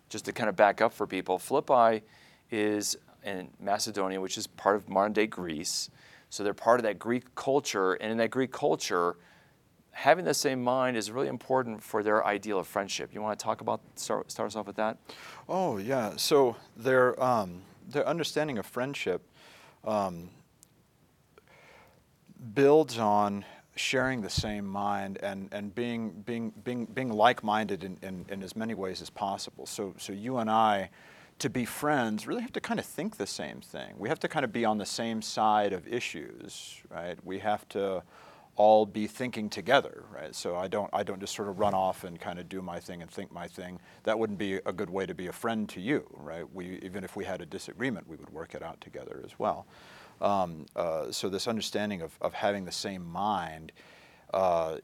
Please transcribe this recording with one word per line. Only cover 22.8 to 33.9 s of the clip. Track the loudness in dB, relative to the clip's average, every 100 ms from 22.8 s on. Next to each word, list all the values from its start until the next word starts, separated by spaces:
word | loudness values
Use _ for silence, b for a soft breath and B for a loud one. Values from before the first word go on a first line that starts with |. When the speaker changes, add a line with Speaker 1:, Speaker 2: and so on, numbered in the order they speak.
| 6 2
Speaker 2:
on | 4 6 4 0 -8 B -12 -4
sharing | 0 2 2 0
the | -2
same | -2 -2 -4
mind | -4 -2 0 -2 -4 -6
and, | -6 -6 -8
and | -8 -6
being, | -4 -4 -4 -6 -8
being, | -8 -6 -6 -8
being, | -6 -4
being | -4 -4 -2
like-minded | 6 6 6 2 0 0 -4
in, | -6 -10
in, | -10 -10 -8
in | -10
as | -8
many | -8 -6
ways | -6 -6 -6
as | -10
possible. | -6 -4 -4 -8 -12
So, | -10 -6 -6 -8
so | -10
you | -8 -4 -2
and | 2
I, | 4 6 4 -2 B B B B B
to | -4
be | -2
friends, | -4 -2 2 2 2 -2 -4
really | -6
have | -6
to | -8
kind | -4 -4
of |
think | -4 -6 -6
the | -4
same | -6 -6 -8 -10
thing. | -12 -12 -12